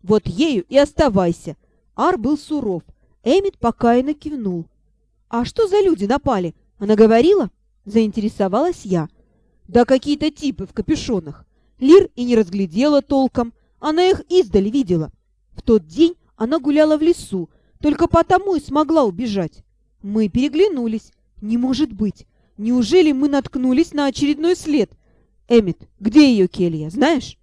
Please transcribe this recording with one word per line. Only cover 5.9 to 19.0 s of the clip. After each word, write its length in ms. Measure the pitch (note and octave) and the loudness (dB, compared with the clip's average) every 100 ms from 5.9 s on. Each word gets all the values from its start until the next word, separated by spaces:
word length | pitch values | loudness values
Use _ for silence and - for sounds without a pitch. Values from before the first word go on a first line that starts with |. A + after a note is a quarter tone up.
| G#3 G3+ | 0 -2
напали? 480 | C#4 C#4 G#3 F3 - _ _ | -2 -2 -2 -4 -10 _ _
Она 180 | G3+ G#3+ | 0 4
говорила?" 540 | A3 A3+ D#4 G4+ G#3+ _ _ _ | 6 6 4 2 0 _ _ _
заинтересовалась 1000 | - A3 A3 A3 G#3 - G3 G#3 E4+ E4+ | -4 -2 0 -4 -6 -4 -2 0 -2 -4
я. 240 | G#3 F3+ D3 _ _ _ _ _ - | -6 -4 -4 _ _ _ _ _ -2
"Да 160 | A#3 | 0
какие-то 460 | A#3+ C4+ C#4+ D4 D4+ | 2 0 0 -4 -4
типы 360 | D4 D4 G3 G3 | -4 -8 -8 -10
в 60 | |
капюшонах. 720 | - - D#4 - G#3 D#3 - _ _ _ _ | -10 -4 -4 -4 -6 -8 -20 _ _ _ _
Лир 320 | C4 F#4 F#4+ - | 6 6 6 -6
и 80 | |
не 100 | B3 | 0
разглядела 680 | A#3 F3+ G3 F#3+ E3+ C#4+ C#4+ | 0 0 -4 -4 0 2 0
толком. 520 | - C#4 B3+ - A#3 _ _ _ | 0 0 0 -2 -6 _ _ _
Она 260 | D4 D#4 | -4 0
их 180 | F#4 F#4 - | 0 0 0
издали 420 | F4+ A#3 G3 G3 | 0 2 0 0
видела. 420 | C4+ G3+ E3+ D#3 _ _ _ _ | -2 -2 -4 -4 _ _ _ _
В 100 | - | -10
тот 240 | - A3 D#3 | 0 0 0
день 300 | F3+ E4 F4+ _ _ | 0 0 0 _ _
она 220 | A3 D#4+ | -4 -2
гуляла 380 | C#4 D4 D#4 D#4 | 0 2 2 2
в 60 | |
лесу, 460 | D#4 F4 - F#3+ E3 _ _ _ | 0 -2 -6 -8 -10 _ _ _
только 280 | D4+ D4 E4+ | -4 -2 0
потому 480 | E4+ E4 F#4 G4+ E4 | 2 2 0 0 -4
и 40 | |
смогла 440 | - C#4 D4+ D#4+ | -2 -4 0 0